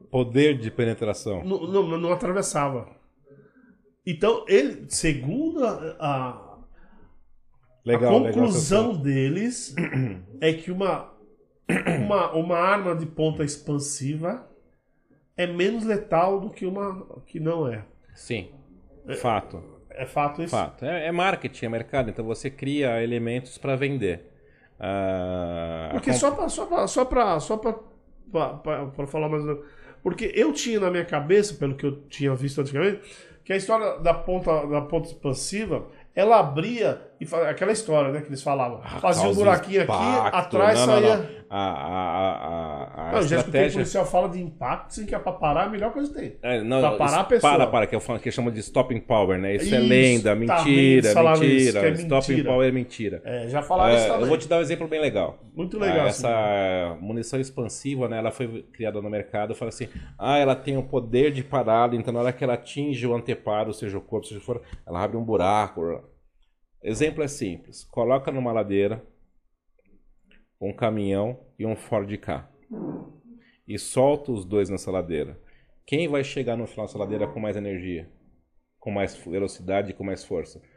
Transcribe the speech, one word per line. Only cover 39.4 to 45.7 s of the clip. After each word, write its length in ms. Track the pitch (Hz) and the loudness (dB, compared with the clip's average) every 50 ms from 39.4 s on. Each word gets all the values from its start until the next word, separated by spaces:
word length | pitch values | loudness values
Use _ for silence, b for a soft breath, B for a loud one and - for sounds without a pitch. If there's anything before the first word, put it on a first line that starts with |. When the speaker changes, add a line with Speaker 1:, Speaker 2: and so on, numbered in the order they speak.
| 208 202 180 165 - 190 190 190 180 | 6 6 6 6 2 2 2 2 2
Speaker 2:
aqui, 80 | - | 4
Speaker 1:
impacto. 440 | 180 175 180 190 - 233 220 202 - | 2 2 2 2 2 2 2 2 2
Speaker 2:
atrás 440 | 185 180 - - - 196 214 220 - | 0 0 2 2 4 6 6 6 6
Speaker 1:
Não, 80 | 123 - | 6 8
não, 60 | 220 | 8
Speaker 2:
saía 240 | - 104 - 220 202 | 8 8 6 6 4
Speaker 1:
não. 280 | - - - - - - | 0 -6 -10 -16 -16 -8
A, 100 | 98 98 | -4 -2
a, 280 | 98 95 85 71 71 80 | -2 -2 -2 -4 -4 -4
a, 460 | 90 92 92 87 82 92 95 95 85 | -2 -2 -2 0 0 2 2 0 0
a, 760 | - 57 78 85 85 80 78 76 71 67 - - - - 82 | -2 -4 -6 -4 -4 -6 -6 -6 -8 -10 -10 -10 -8 -6 -2
a 20 | |
Speaker 2:
Não, 80 | - 226 | 0 2
eu 80 | 180 143 | 2 4
já 100 | 160 - | 2 2
escutei 0 | |
Speaker 1:
estratégia 360 | - - 151 - 196 - - | 2 2 4 4 4 4 4
Speaker 2:
policial 320 | 196 185 - - 196 180 | 0 -2 0 0 0 0
fala 220 | - - 180 185 190 | 2 2 2 2 2
de 140 | 175 185 | -2 -6
impactos 560 | 175 165 156 - - 123 156 - - - - 240 | -8 -8 -8 -6 -4 -4 -4 -6 -8 -12 -12 -10
em 80 | 214 | -8
que 80 | 202 226 | -6 -6
é 60 | 196 | -4
pra 120 | - 185 | -4 -4
parar 340 | 180 - 175 151 143 160 190 | -4 0 0 2 2 2 0
a 40 | |
melhor 240 | 208 | 0